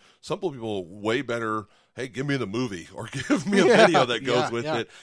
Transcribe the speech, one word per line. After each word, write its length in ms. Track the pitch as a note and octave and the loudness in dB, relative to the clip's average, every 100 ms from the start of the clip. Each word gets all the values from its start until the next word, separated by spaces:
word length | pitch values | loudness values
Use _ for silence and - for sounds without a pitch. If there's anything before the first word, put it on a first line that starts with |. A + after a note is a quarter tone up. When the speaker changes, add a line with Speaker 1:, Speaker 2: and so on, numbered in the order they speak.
| _ _ | _ _
Speaker 1:
Some 180 | - D#3 | -10 -6
people 460 | G3 C3+ A2+ G#2 F2 | -6 -6 -6 -6 -8
way 340 | G#2 G#2 A#2+ | -6 -2 -2
better, 440 | C3 A#2 A2+ G#2+ G2+ _ _ - | -2 -4 -2 -4 -6 _ _ -12
"Hey, 100 | C3 | -10
give 200 | G#2+ B2+ | -6 -4
me 100 | C#3 | -2
the 100 | G#2 | -2
movie 400 | A2 B2+ F#2 D2+ | -4 -4 -8 -12
or 120 | - A#2 | -14 -10
<laughs> 40 | |
give 340 | C3+ - C4 E3 | -10 -4 -4 2
me 100 | G3 | 4
a 80 | F#3 | 6
Speaker 2:
Yeah, 200 | G#3+ G#3+ | 8 8
Speaker 1:
video 200 | F3 B2 | 6 2
that 160 | A#2 | -2
goes 120 | C3+ B2 | 0 0
Speaker 2:
yeah, 140 | A#2+ | 0
Speaker 1:
with 140 | A#2 D3 | -4 -4
Speaker 2:
yeah. 120 | D3+ | -6
Speaker 1:
it, 120 | A2 - | -6 -14